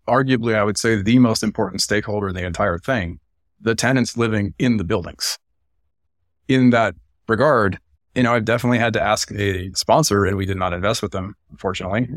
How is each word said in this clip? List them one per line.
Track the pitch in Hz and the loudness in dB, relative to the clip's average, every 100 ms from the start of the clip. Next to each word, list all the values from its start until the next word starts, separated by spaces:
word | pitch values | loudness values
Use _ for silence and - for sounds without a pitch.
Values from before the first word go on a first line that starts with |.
| - | 0
arguably, | 123 135 123 117 | 0 2 0 2
I | 110 | 0
would | 104 101 | 0 0
say, | 117 107 | 0 0
the | 98 127 | 4 4
most | 120 110 | 4 2
important | 107 107 95 95 | -2 -2 -4 -4
stakeholder | - 104 107 104 98 | -2 -2 -2 -4 -4
in | 90 | -4
the | 90 | -6
entire | 87 104 85 | -2 -2 -2
thing, | - 123 87 87 _ _ _ _ | -2 -4 -4 -10 _ _ _ _
the | 113 | -2
tenants | 110 120 131 120 120 | 0 2 2 0 -2
living | 117 107 101 - | -2 0 -2 -2
in | 127 110 | 0 0
the | |
buildings. | 85 104 78 - - - _ _ _ _ _ _ _ _ _ _ - | 0 -2 -4 -8 -8 -8 _ _ _ _ _ _ _ _ _ _ 0
In | 131 127 | 4 4
that | 117 104 - _ _ - | 4 2 -4 _ _ -2
regard, | 110 147 123 101 85 _ _ _ | 2 4 4 2 -2 _ _ _
you | 127 | -2
know, | 120 120 | 2 2
I've | 110 | 0
definitely | 120 123 120 | 0 2 2
had | 113 | 2
to | 110 | 0
ask | 101 107 - | 0 0 -2
a | 104 101 95 95 | -4 -4 -4 -6
sponsor, | - - 135 151 101 92 | -4 2 2 4 2 0
and | 98 | -2
we | 98 | -4
did | 95 | -4
not | 92 | -4
invest | 87 101 117 | -2 -2 -2
with | 101 | -4
them, | 95 95 - _ | -8 -10 -14 _
unfortunately. | - 98 90 92 107 123 | -8 -6 -6 -4 -4 -4